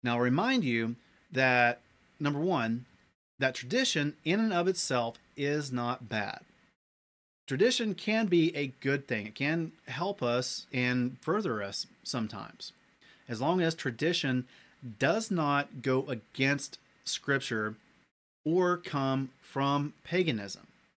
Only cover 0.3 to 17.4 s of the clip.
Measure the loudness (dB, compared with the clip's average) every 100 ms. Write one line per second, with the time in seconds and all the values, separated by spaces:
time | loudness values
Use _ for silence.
0.3 | 4 2 2 2 0 0 -4 _ _ _
1.3 | 2 4 6 4 2 _ _ _ _ -2
2.3 | 0 0 2 0 -2 -4 _ _ _ _
3.3 | _ -2 -2 -2 0 0 0 -2 -4 -2
4.3 | 0 2 2 2 0 0 0 0 -6 _
5.3 | -6 -2 -2 -2 -2 -2 -4 -4 -4 -4
6.3 | -6 -14 _ _ _ _ _ _ _ _
7.3 | _ -6 2 2 2 -2 -4 -2 0 4
8.3 | 4 4 2 -6 -4 -2 -2 0 -4 -4
9.3 | -4 -2 0 -2 -8 -12 -6 -4 -2 0
10.3 | 0 0 -6 -6 -2 0 0 -2 -4 -2
11.3 | 0 0 -2 -4 -6 -10 -12 -8 -4 -4
12.3 | -8 -14 -14 -16 _ _ _ -20 -20 -10
13.3 | -2 2 4 2 0 -6 -2 0 0 0
14.3 | 0 -2 -14 -20 _ -16 -2 0 2 0
15.3 | 0 2 2 0 -4 0 0 0 -6 -8
16.3 | 0 0 2 -4 -10 _ _ -8 -6 0
17.3 | -2